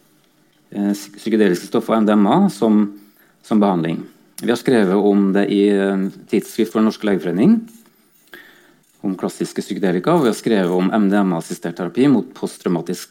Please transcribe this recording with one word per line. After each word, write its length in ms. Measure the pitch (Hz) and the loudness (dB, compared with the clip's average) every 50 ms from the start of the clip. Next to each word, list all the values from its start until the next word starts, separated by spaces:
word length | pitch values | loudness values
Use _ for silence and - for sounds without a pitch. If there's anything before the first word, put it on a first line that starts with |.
| _ _ _ _ _ _ _ _ _ _ _ _ _ _ | _ _ _ _ _ _ _ _ _ _ _ _ _ _
eh, 220 | - 101 101 101 101 | -8 -4 -2 -2 -2
psyk-, 240 | 101 - - - - | -4 -6 -14 -20 -12
psykedeliske 480 | - 113 107 107 107 98 90 87 - 92 | -4 0 2 2 4 2 2 0 -4 -4
stoffer 240 | - 120 110 - 110 | -4 -4 -2 0 0
og 80 | 113 | 2
M 60 | 110 101 | 2 2
D 40 | 107 | 4
M 120 | 107 101 | 4 4
A 240 | 98 131 180 202 190 | 4 4 4 2 2
som, 500 | - - 120 113 104 107 104 101 - - - _ _ _ _ _ _ _ _ | 0 0 0 2 4 2 2 0 -4 -10 -20 _ _ _ _ _ _ _ _
som 160 | - 117 107 | -2 0 2
behandling. 420 | 101 101 92 87 80 80 82 85 - - - _ _ _ _ - | 2 2 2 0 -2 -4 -6 -8 -10 -14 -20 _ _ _ _ -6
Vi 80 | - 107 | -4 -2
har 80 | 120 117 | -2 -2
skrevet 400 | - - 131 113 104 92 92 104 | 0 0 2 2 2 2 2 2
om 340 | 98 104 101 101 101 98 92 | 2 4 4 4 2 2 2
det 120 | 101 101 - | 0 0 2
i, 180 | 104 101 101 104 | 2 2 2 2
eh, 400 | 101 98 98 98 98 95 95 98 - - - - | 2 2 0 0 -2 -2 -4 -6 -8 -12 -8 -4
Tidsskrift 440 | - 101 - - - - 110 107 | -2 -2 -2 -4 -4 -4 -4 -2
for 80 | - 113 | 0 0
Den 80 | 110 110 | 0 0
norske 160 | - - - | 0 -2 -2
legeforening, 640 | 104 98 87 80 90 85 90 120 185 233 226 - - - - _ _ _ _ _ _ _ _ _ _ - - - - _ _ _ _ _ _ _ _ _ _ - | -2 -2 -2 -2 -4 -2 2 4 4 4 2 0 -6 -16 -20 _ _ _ _ _ _ _ _ _ _ -20 -20 -20 -20 _ _ _ _ _ _ _ _ _ _ -8
om 120 | 101 95 | -8 -6
klassiske 460 | 90 - 95 - - 90 80 - - | -6 -6 -8 -6 -6 -8 -6 -6 -8
psykedelika, 540 | 95 - 98 92 95 92 85 92 87 - 143 | -8 -8 -6 -4 -2 -2 -2 -2 0 0 0
og 100 | 175 143 | 2 2
vi 60 | 113 104 | 0 -2
har 0 | |
skrevet 400 | - - 123 113 98 92 85 90 | -2 -2 -2 0 0 0 0 0
om 160 | 90 92 95 | 0 0 0
M 180 | 98 110 104 98 | 0 0 0 2
D 60 | 98 | 2
M 180 | 104 101 95 87 | 0 0 0 -2
A-assistert 420 | 82 82 - 90 - - 82 82 | -4 -6 -8 -10 -10 -8 -10 -8
terapi 320 | - 92 85 87 120 127 147 | -8 -10 -6 -2 0 2 4
mot 240 | 135 110 90 - - | 2 2 0 -4 -8
posttraumatisk 760 | - - 92 - - - 104 90 82 - - 90 - - - | -10 -10 -10 -10 -8 -4 -4 -2 -2 -4 -6 -8 -10 -12 -16